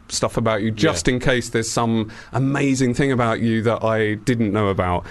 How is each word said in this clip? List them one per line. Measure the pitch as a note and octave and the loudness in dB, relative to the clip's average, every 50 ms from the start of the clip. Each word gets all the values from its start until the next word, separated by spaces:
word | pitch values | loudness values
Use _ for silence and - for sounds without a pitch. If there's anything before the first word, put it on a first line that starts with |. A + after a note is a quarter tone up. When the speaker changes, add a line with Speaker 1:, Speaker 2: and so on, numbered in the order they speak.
| - - - | -12 -10 -4
Speaker 1:
stuff | - - A2 - | -2 -2 -2 -2
about | C3+ A2+ A2+ A2 G#2 G#2 | -2 0 0 0 0 -2
you, | A2+ | -2
just | G#2+ G#2+ C3 D#3+ - - - C#3+ | 0 0 0 0 2 0 0 0
Speaker 2:
Yeah. | B2+ | 0
Speaker 1:
in | B2 | 2
case | - C#3 B2+ B2 A2+ A#2 | 0 0 0 0 -2 -2
there's | - A#2 A2+ - | -2 -4 -2 -2
some | - A#2+ A#2 A2+ A2+ A2+ G#2+ A2 - - - - - | -2 -2 0 0 0 0 -2 -4 -8 -14 -16 -6 -4
amazing | C#3+ C3+ C3+ C#3 C#3 C#3+ C#3 C3+ B2+ C3+ B2 A#2+ | -2 0 0 0 0 0 0 2 2 2 2 2
thing | - D3 C#3 | 2 2 2
about | C3 A#2+ B2 A2+ A2+ - | 2 2 2 0 0 0
you | G#2+ A#2 A2+ A2+ G#2 | 0 0 0 2 2
that | A#2 A2 - - | 0 0 0 0
I | A2 A2 A2 A2 G#2+ G#2+ | 0 2 2 2 0 -2
didn't | G#2 - - B2 A2+ A#2 G#2 F#2+ | -2 -2 0 0 2 0 0 2
know | G#2+ G#2 G2 | 2 2 2
about. | F#2+ F#2+ F#2 F2+ F2 F2 - - | 2 0 0 0 0 -2 -2 -6